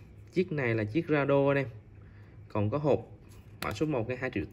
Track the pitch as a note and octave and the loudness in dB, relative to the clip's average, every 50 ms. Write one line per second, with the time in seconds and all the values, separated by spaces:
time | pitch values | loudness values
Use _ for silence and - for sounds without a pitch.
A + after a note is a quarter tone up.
0 | - - - - - - - F3+ F#3 - D#3 D3 C3 A#2 A2+ A2+ G#2+ G#2+ - E3 | -20 -20 -20 -20 -16 -6 0 0 0 0 0 -2 0 2 2 2 0 0 0 -2
1 | E3 - D3+ D3 C#3 C#3 C#3+ C#3 C#3 C#3 C#3 C#3 C3 A#2 - - - - - - | 0 2 2 2 4 4 4 4 6 4 4 2 0 -2 -6 -14 -18 -20 -20 -20
2 | - - - - - - - - - - - - G2+ G#2 B2+ D3 D3 D3 A2+ - | -20 -20 -20 -20 -20 -20 -20 -20 -14 -6 -2 0 0 0 0 0 2 2 2 2
3 | - - - - - - - - - - - - - - G#2 - D#3 D#3 D3 A#2+ | 0 -4 -16 -20 -20 -20 -20 -20 -20 -16 -12 -8 -6 -6 -4 -2 -2 0 0 -2
4 | G#2+ B2 B2+ B2 C3 B2+ - G2+ D#2 - | -2 -2 -4 -4 -4 -4 -4 -4 -4 -2